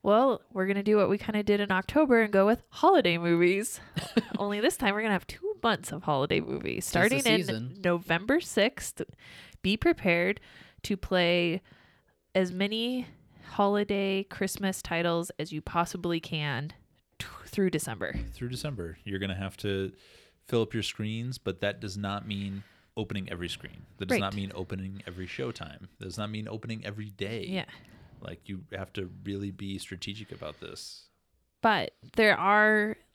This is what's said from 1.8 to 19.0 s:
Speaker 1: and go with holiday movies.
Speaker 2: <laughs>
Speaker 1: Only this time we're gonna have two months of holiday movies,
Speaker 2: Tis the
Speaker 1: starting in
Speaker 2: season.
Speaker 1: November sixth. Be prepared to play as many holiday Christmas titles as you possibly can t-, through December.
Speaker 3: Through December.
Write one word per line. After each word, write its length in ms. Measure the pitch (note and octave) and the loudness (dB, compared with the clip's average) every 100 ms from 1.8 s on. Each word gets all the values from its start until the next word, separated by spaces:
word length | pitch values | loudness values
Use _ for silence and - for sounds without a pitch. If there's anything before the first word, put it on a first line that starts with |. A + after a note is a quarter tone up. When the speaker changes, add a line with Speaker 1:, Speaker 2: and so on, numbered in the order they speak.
| - D4 D4 A#3 | 2 2 6 6
Speaker 1:
and 100 | G#3+ | 6
go 120 | G3 G3 | 6 6
with 160 | A#3 _ | 4 _
holiday 480 | - D#4+ F#4 F3+ E3+ | 4 8 8 6 4
movies. 600 | E3+ E3+ F3 G3 A3 - - - - | 4 6 6 4 -2 -10 -10 -10 0
Speaker 2:
<laughs> 300 | A#3 - - | -2 0 -4
Speaker 1:
Only 220 | G3+ G#3 | -2 2
this 160 | B3+ - | 2 2
time 180 | A3 | 0
we're 80 | G3+ | 2
gonna 100 | A3 | 0
have 140 | F#3+ - | 0 -2
two 280 | - F#4+ G#4 | -8 -6 0
months 300 | A#3 G3 - | 0 0 -4
of 100 | E3+ | -6
holiday 380 | - C#3 C#3+ - | 0 0 2 0
movies, 440 | - - - - - | 0 -6 -4 -6 -2
Speaker 2:
Tis 0 | |
the 40 | |
Speaker 1:
starting 280 | E3+ G3+ C4+ | 2 4 4
in 60 | |
Speaker 2:
season. 520 | B3+ G#3+ C#3+ A2 B2 G3 | 4 2 2 -4 -6 -2
Speaker 1:
November 560 | F3+ F3 - E3+ G#3+ D4+ | 0 0 0 -2 2 0
sixth. 600 | - - G#3+ - - - - - - - - - | 2 2 2 0 -12 -10 -12 -12 -20 -20 -20 -4
Be 140 | F#3 G#3+ | 0 2
prepared 640 | E4+ E4 G3 E3+ F3+ G#3+ - - - - | 2 2 2 2 2 -2 -10 -20 -20 -14
to 140 | - G3 | -6 -4
play 640 | - F#3 F3 F3 F3 F3+ _ - _ _ _ _ _ | 0 2 4 4 2 -2 _ -20 _ _ _ _ _
as 160 | F#3 F#3 | 0 0
many 540 | F3+ G3+ A3 A#3+ B3+ - - _ - - | 0 -2 -2 -2 -4 -6 -16 _ -20 -8
holiday 760 | - G3+ G#3 G3+ G3+ G3 G3 | 2 2 2 0 0 0 -2
Christmas 580 | G3 - G3 - G3 F#3+ | -4 -4 -4 -2 -4 -4
titles 480 | - E3+ E3+ E3+ E3+ - | -4 0 2 0 -2 -8
as 140 | D#3 | -8
you 80 | D3+ | -8
possibly 580 | - E3+ E3+ F#3 E3+ E3 | -4 -2 -2 -4 -2 -4
can 540 | - D#3 D3 B2 D3+ - _ _ _ _ | -4 -6 -4 -4 -6 -14 _ _ _ _
t-, 60 | - - - | -16 -16 -8
through 240 | - F#3 | 0 0
December. 440 | D#3 - G#2+ F2+ - - | 0 -4 -6 -6 -6 -8
Speaker 3:
Through 160 | - B2 | -8 -8
December. 500 | B2+ D3+ A#2+ E2+ D#2+ | -6 -6 -6 -8 -8